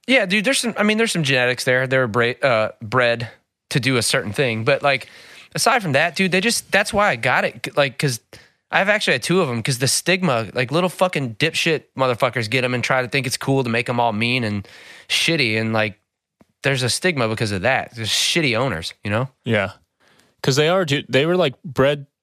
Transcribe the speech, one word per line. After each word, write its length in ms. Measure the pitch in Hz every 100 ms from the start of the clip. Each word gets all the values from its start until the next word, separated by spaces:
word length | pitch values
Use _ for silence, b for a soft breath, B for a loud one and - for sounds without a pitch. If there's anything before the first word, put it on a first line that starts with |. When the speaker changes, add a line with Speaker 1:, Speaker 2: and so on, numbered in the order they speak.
| -
Speaker 1:
Yeah, 180 | 254 196
dude, 200 | 208 214
there's 140 | 269
some, 140 | 240 -
I 60 |
mean, 140 | 208 214
there's 140 | 226
some 120 | 180
genetics 420 | 139 131 123 123 -
there. 220 | 127 131
They 100 | 131
were 100 | 123
bra-, 260 | 117 117 127
uh, 280 | 143 113 107 -
bred 480 | 110 123 120 117 113 - _ _ -
to 100 | 143
do 180 | 123 127
a 40 |
certain 300 | - 135 104
thing. 300 | 101 131 110
But, 180 | 113 135
like, 240 | 143 135 - B B B B -
aside 260 | 240 262
from 100 | 185
that, 220 | 135 170 -
dude, 160 | 190
they 100 | 180
just, 300 | 214 - -
that's 220 | 190 202
why 160 | 202 202
I 60 | 123
got 280 | 123 151 202
it. 300 | - - -
Like, 200 | 139 -
'cause 220 | 147 117 _ B B B -
I've 180 | 160 196
actually 240 | 208 202
had 100 | 135
two 180 | - 180
of 80 | 151
'em, 140 | 117
'cause 160 | 113 120
the 80 | 135
stigma, 640 | - - 185 180 120 107
like, 180 | - 120
little 180 | 160 180
fucking 460 | - 180 170 127 107
dipshit 480 | 156 - 170 143 - -
motherfuckers 520 | 131 120 127 123 107
get 140 | 127
'em 100 | 123
and 100 | 123
try 180 | - 131
to 60 | 123
think 180 | 139 123
it's 100 | -
cool 260 | - 135
to 60 | 120
make 180 | 117 120
'em 100 | 120
all 140 | 120
mean 300 | 104 117 127
and 240 | 110 104 - B B B B
shitty. 520 | - - 165 117 110
And, 140 | 110
like, 260 | 110 107 - _ _ _ _ _ _
there's 200 | 139 135
a 60 | 123
stigma 380 | - 180 147 113
because 220 | 110 110
of 100 | 98
that. 340 | 110 127 - 117
There's 140 | 110
shitty 480 | - - 175 147 110
owners, 360 | 135 82 82 -
you 60 | 104
know? 180 | 107 135 _ -
Speaker 2:
Yeah. 260 | 110 95 - _ _ b b b b
'Cause 120 | - 131
they 120 | 151
are, 160 | 185 165
dude, 200 | 143 -
they 160 | 127 156
were, 120 | 180
like, 160 | 156 123
bred 440 | 160 131 135 147 139 _